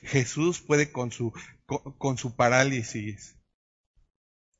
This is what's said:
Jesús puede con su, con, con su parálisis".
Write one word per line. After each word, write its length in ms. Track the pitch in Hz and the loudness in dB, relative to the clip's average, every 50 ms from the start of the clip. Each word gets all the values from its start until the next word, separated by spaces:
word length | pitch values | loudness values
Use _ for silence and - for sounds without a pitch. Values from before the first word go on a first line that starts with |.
| - | -6
Jesús 580 | - - 139 123 - - 147 160 175 175 - | 0 0 2 2 0 0 -2 0 0 0 -2
puede 320 | - - 151 147 147 147 - | -2 2 2 4 2 2 -2
con 180 | 127 123 117 - | -4 -6 -4 -6
su, 200 | - 120 113 - - - - - _ _ | -6 -6 -6 -8 -10 -16 -20 -20 _ _
con, 320 | - 131 - - 139 135 | -8 -8 -8 -8 -10 -10
con 220 | - - 139 127 113 | -4 -4 -2 -2 -2
su 180 | - 123 110 | -4 -4 0
parálisis". 1000 | - 123 120 123 127 135 139 135 127 110 - - 113 104 107 104 - - - - _ _ _ _ _ _ _ _ _ _ _ _ _ _ _ _ _ _ _ _ _ _ _ _ _ | 2 4 6 6 6 4 4 2 -2 -4 -6 -8 -8 -8 -8 -10 -12 -16 -20 -20 _ _ _ _ _ _ _ _ _ _ _ _ _ _ _ _ _ _ _ _ _ _ _ _ _